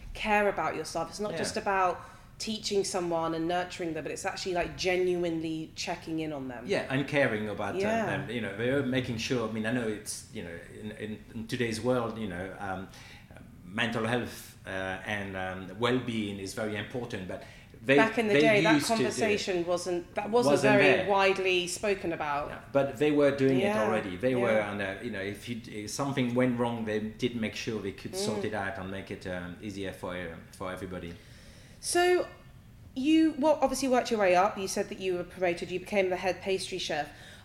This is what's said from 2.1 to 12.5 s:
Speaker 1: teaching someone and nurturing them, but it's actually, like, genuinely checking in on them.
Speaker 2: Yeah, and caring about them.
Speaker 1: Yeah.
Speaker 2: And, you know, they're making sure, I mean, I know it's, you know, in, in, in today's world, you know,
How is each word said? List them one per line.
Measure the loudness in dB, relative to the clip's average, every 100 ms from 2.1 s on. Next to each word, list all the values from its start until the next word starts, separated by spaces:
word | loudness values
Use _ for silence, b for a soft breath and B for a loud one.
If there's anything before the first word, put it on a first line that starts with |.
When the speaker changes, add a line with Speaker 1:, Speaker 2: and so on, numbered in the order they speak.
| B B -10
Speaker 1:
teaching | -6 -6 -2 0
someone | 0 -2 0 0 0
and | 0 0
nurturing | 0 -2 -4 -6 -4
them, |
but | -6
it's | -6 -6
actually, | -6 -4
like, | -2 -2 -2
genuinely | 0 2 2 0 0 -2 -4 -6 -8 -8
checking | -6 -6 -6 -6
in | -4
on | -6 -8
them. | -8 -2
Speaker 2:
Yeah, | -2 0
and | -2 0
caring | 4 4 2 -4
about | -4 -4
them. | -2
Speaker 1:
Yeah. | 0 0 0
Speaker 2:
And, | -2 -4
you | -4
know, | -4 -2
they're | 0 0
making | 0 0 -2 -4
sure, | -2 0 0
I |
mean, | -2 0
I |
know | 0 -2
it's, | -4 -6 -10 -10
you | -10
know, | -10 -10 -14 -12
in, | -10 -8
in, | -8 -8 -10
in | -10 -6
today's | -2 -2 0
world, | 0 2 0 -4
you | -6
know, | -6 -8